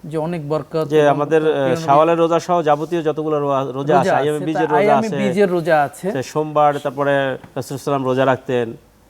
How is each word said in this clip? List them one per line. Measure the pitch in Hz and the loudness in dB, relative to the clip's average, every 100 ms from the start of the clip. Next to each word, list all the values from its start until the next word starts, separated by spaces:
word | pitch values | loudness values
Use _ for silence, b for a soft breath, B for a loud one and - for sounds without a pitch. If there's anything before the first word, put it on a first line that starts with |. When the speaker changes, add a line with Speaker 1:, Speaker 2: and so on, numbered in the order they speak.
| 165 | -6
Speaker 1:
যে | 156 | -6
অনেক | 156 175 143 | -4 -6 -4
বরকত | 156 - 160 151 | -6 -4 -6 0
Speaker 2:
যে | 151 | 4
Speaker 1:
এবং | 147 | 4
Speaker 2:
আমাদের, | 143 147 160 | 2 2 2
আহ, | 156 | 2
Speaker 1:
প্রিয় | 143 135 123 | 0 0 0
নবী | - | 4
Speaker 2:
শাওয়ালের | 139 165 165 | 4 4 2
রোজা | 165 165 | 2 0
সহ | - 175 | 0 0
যাবতীয় | 151 147 156 175 | 2 0 0 -2
যতগুলো | 151 147 156 151 | -2 -4 -2 -2
রোয়া-, | 143 135 135 | 0 -2 -2
রোজা | 131 | -6
Speaker 1:
রোজা | 143 143 | 0 2
Speaker 2:
আছে, | 185 | 2
আইয়ামে | 147 143 151 | 0 0 -2
Speaker 1:
আছে, | 156 | -4
Speaker 2:
বীজের | 160 | -2
Speaker 1:
তা | 156 | 0
Speaker 2:
রোজা | - | 2
Speaker 1:
আইয়ামে | 208 - 220 | 2 2 0
Speaker 2:
আছে। | - | -2
Speaker 1:
বীজের | 202 175 196 | -2 0 0
রোজা | 175 165 156 | 0 2 2
আছে। | 139 - 185 | 0 -4 -6
Speaker 2:
সে | 220 | -6
সোমবার, | - 156 156 151 147 143 | -4 -4 -2 2 2 2
তারপরে | 143 131 143 | -6 -2 0
রাসূল | 139 135 | 0 -2
সাল্লাল্লাহু | 127 - - | -6 -10 -12
আলাইহি | 123 | -10
ওয়াসাল্লাম | 139 - 139 127 | -8 -4 -4 -2
রোজা | 131 135 | 2 2
রাখতেন, | 127 - 123 117 - _ _ | 0 -2 -2 -2 -8 _ _